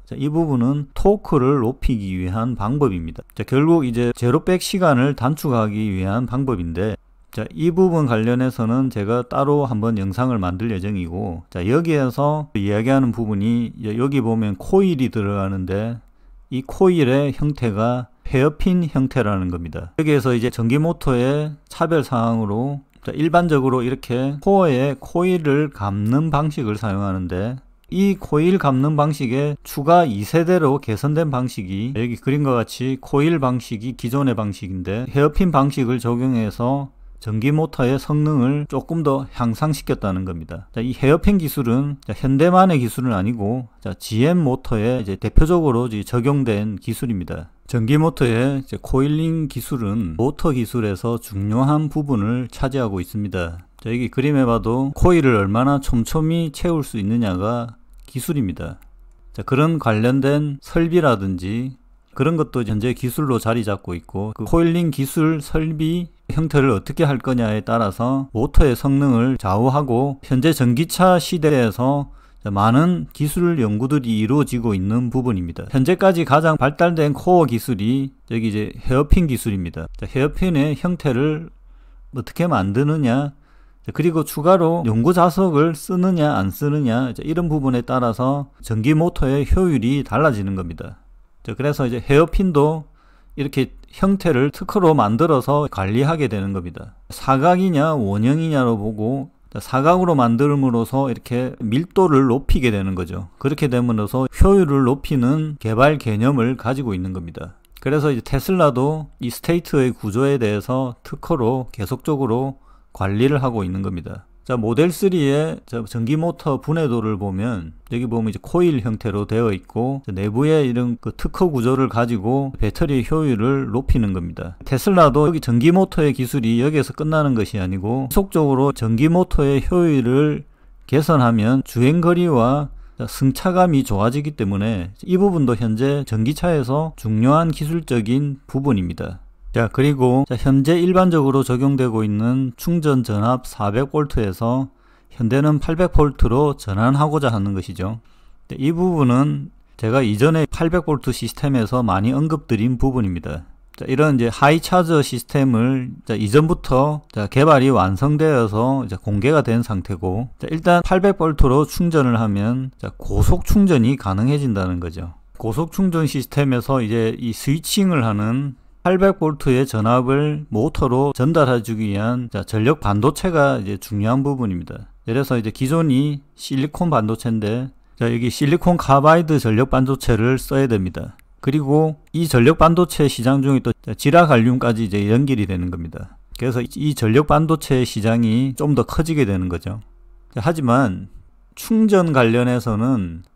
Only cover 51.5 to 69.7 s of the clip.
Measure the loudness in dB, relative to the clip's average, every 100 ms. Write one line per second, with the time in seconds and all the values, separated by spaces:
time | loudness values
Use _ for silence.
51.5 | 0 0 0 -2 -4 -2 -2 -2 -4 -6
52.5 | -6 -4 -2 -4 -4 -6 -8 -6 -6 -6
53.5 | -8 -18 _ -8 -6 -4 -2 0 2 2
54.5 | 0 0 -2 -2 2 4 4 4 4 2
55.5 | 2 2 0 0 0 0 -2 0 -2 -4
56.5 | -4 -2 -2 -4 -4 -2 0 0 -2 -2
57.5 | -4 -8 -14 -20 -20 -14 -10 -6 -4 -4
58.5 | -6 -10 -12 -20 -20 -20 -20 -18 -12 -2
59.5 | 0 2 0 0 2 2 2 2 0 -2
60.5 | -6 -4 -2 2 2 2 2 -2 -6 -6
61.5 | -6 -8 -12 _ _ _ -2 0 0 -2
62.5 | -4 -2 -2 -2 -2 -4 -4 -2 0 0
63.5 | -2 -2 -6 -6 -10 -10 -8 -8 -8 0
64.5 | 2 2 2 -2 -2 -4 0 0 0 -4
65.5 | -4 -2 -4 -4 -4 -6 _ -8 -4 0
66.5 | 2 2 2 -2 -2 0 0 -2 0 0
67.5 | -2 -2 0 0 -2 -2 -2 -4 -4 2
68.5 | 6 6 4 0 2 2 2 2 0 -2
69.5 | 0 2